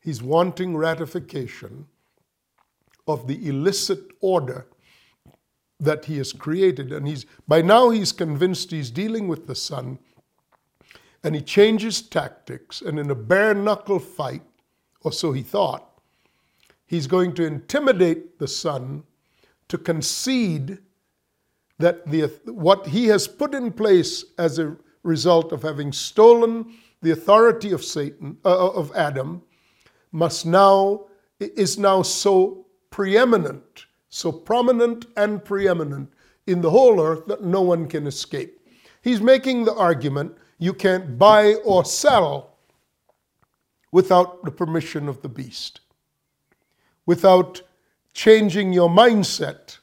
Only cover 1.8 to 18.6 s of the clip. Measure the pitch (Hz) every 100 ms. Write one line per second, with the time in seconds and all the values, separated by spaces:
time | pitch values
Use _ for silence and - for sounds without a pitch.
1.8 | 151 _ _ _ _ _ _ _ _ _
2.8 | _ _ - 151 123 139 175 135 165 196
3.8 | - 190 - _ 190 185 131 127 131 _
4.8 | _ _ _ _ _ _ _ _ _ _
5.8 | 143 151 151 151 135 - - 165 190 180
6.8 | 131 147 143 147 - _ - 156 165 220
7.8 | 247 226 190 - 165 143 180 185 - 165
8.8 | 131 120 214 226 202 151 - 127 - 147
9.8 | 127 131 _ _ _ _ _ _ _ _
10.8 | _ - _ _ 160 151 143 - 208 220
11.8 | 220 196 - - 139 - - 127 _ -
12.8 | 196 151 147 135 110 185 214 202 202 208
13.8 | 208 190 - - 139 139 _ _ _ _
14.8 | _ _ 156 - 165 135 120 202 175 -
15.8 | - _ _ _ _ _ _ _ _ _
16.8 | _ 170 135 185 180 170 165 151 - 277
17.8 | 277 202 180 160 - _ 135 -